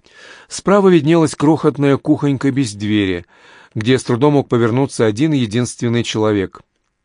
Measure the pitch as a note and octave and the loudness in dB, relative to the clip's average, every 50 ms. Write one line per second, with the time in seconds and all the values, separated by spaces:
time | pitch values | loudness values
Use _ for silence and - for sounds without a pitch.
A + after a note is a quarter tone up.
0 | _ _ _ - - - - - - - - - - F3+ G3 G#3 G3 F#3+ F3+ E3 | _ _ _ -20 -20 -20 -20 -20 -20 -18 -16 -8 -2 0 2 4 4 6 4 4
1 | C3+ D3+ E3 E3+ D#3+ D3 - - C#3+ C#3+ E3 C3+ - D3+ C3 C3+ C#3+ C#3 C#3 B2+ | 4 4 2 2 2 0 -2 0 0 2 2 2 0 -2 -2 0 0 0 0 0
2 | - D3 D3+ A#2 C#3+ C#3+ C#3 B2 - C#3 B2 C3 C#3 G#2+ G#2 G2+ G#2 G#2 G#2+ G#2+ | 0 0 -2 0 0 -2 -2 0 -2 -2 0 -2 -2 -4 -4 -6 -4 -2 0 0
3 | G2+ F#2 F2+ E2+ F2 _ _ _ _ - - - - _ - A2 G#2+ A#2 C3 A#2+ | 0 0 -2 -6 -8 _ _ _ _ -20 -20 -20 -20 _ -10 -6 -2 0 0 0
4 | - - A#2+ A2+ C3+ D3+ D3 C#3 B2 - C3+ A#2 A#2 A2+ A2+ C3 C#3 B2+ - - | 0 -2 -2 0 2 2 2 0 0 0 0 0 0 2 0 0 -2 -2 -2 0
5 | A#2+ A2 G#2+ G#2+ D3+ E3 D3+ C3+ B2 G#2 G2 A#2+ B2 A2+ - - B2+ A#2 A#2 A#2 | 0 0 0 0 0 0 0 0 -2 -2 -2 -4 -4 -4 -6 -6 -4 -2 -2 -2
6 | A2 - - A2+ G#2+ G#2+ G#2+ G2+ F#2 F2+ - - _ _ _ _ _ _ _ _ | -2 -4 -4 -2 -2 0 0 0 -2 -4 -8 -14 _ _ _ _ _ _ _ _
7 | _ | _